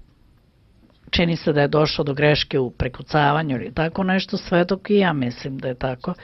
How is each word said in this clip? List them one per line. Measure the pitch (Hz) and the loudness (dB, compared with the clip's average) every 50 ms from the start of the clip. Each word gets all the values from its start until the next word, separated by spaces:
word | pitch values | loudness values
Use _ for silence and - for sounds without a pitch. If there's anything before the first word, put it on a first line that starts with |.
| - _ _ _ _ _ _ _ _ _ _ _ _ _ _ _ _ _ _ _ _ - | -20 _ _ _ _ _ _ _ _ _ _ _ _ _ _ _ _ _ _ _ _ -4
Čini | - - 175 165 165 | 0 0 2 2 0
se | - - 170 147 | 0 0 0 2
da | 147 | 2
je | 143 143 | 2 4
došlo | 156 151 156 147 - - 151 | 4 2 2 2 0 -2 -2
do | 143 139 | -2 0
greške | 143 151 151 151 - - - - 139 | 2 4 4 4 2 0 0 0 0
u | 131 117 | 0 -2
prekucavanju | - - 127 127 - - 143 - - 151 147 143 147 156 160 147 131 | -2 -4 -4 -4 -6 -8 -6 -2 0 2 4 4 2 2 0 -2 -2
ili | 117 - - - | -4 -6 -6 -4
tako | 165 160 165 165 196 190 | -4 -4 -2 -2 -2 0
nešto, | 185 185 190 185 - - | 0 0 0 0 -2 -4
svedok | 185 - - 175 170 175 - 196 190 - - | -6 -2 0 2 2 2 2 0 -2 0 2
i | 208 | 4
ja | 202 190 175 156 | 4 4 4 2
mislim | 143 123 120 123 - - 143 135 135 | 0 0 -2 -4 -6 -8 -10 -8 -6
da | - 131 | -6 -6
je | 127 | -4
tako. | - - 131 127 - - 180 180 - | -4 -4 -4 -4 -4 -6 -6 -6 -6